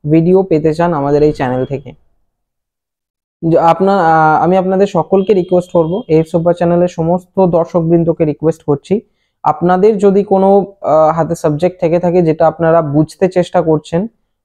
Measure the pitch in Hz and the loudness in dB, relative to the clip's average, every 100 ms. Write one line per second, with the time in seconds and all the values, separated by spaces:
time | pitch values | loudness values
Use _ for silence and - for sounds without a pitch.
0 | 147 160 165 190 190 156 156 156 170 156 | 2 2 4 2 2 0 0 -2 -2 -2
1 | 139 143 151 147 131 127 131 135 151 - | -2 2 0 0 -4 -4 -6 -8 -12 -20
2 | _ _ _ _ _ _ _ _ _ _ | _ _ _ _ _ _ _ _ _ _
3 | _ _ _ _ 165 165 165 - 190 196 | _ _ _ _ -2 2 2 2 2 2
4 | 165 160 156 156 165 190 185 190 196 180 | 2 2 2 2 2 0 0 0 0 -2
5 | 151 196 196 196 175 180 175 170 160 190 | 0 -2 2 0 0 -2 0 -2 -2 -4
6 | 254 160 160 175 170 170 170 175 180 175 | 0 -2 0 -2 -2 0 0 0 -2 -2
7 | 165 180 180 - 185 170 170 180 165 170 | -2 -2 _ -2 0 0 -2 -2 0 0
8 | 165 160 156 143 156 160 - 139 - 202 | 0 -2 -4 -2 -4 -4 -4 -4 -2 -6
9 | _ _ _ _ - - 170 185 208 208 | _ _ _ _ -4 -2 0 2 2 2
10 | 202 190 202 190 190 196 190 _ - 156 | 2 2 0 0 2 2 0 _ -2 2
11 | 156 165 156 170 160 147 180 180 165 170 | 2 0 -4 -2 -4 -2 -4 -2 -2 0
12 | 175 180 160 156 160 156 165 165 156 143 | 0 0 0 2 0 0 0 0 0 -2
13 | 151 - 190 180 175 180 156 156 - 165 | -2 -2 -2 -2 -2 -2 0 -2 -2 -6
14 | 226 _ _ _ | -6 _ _ _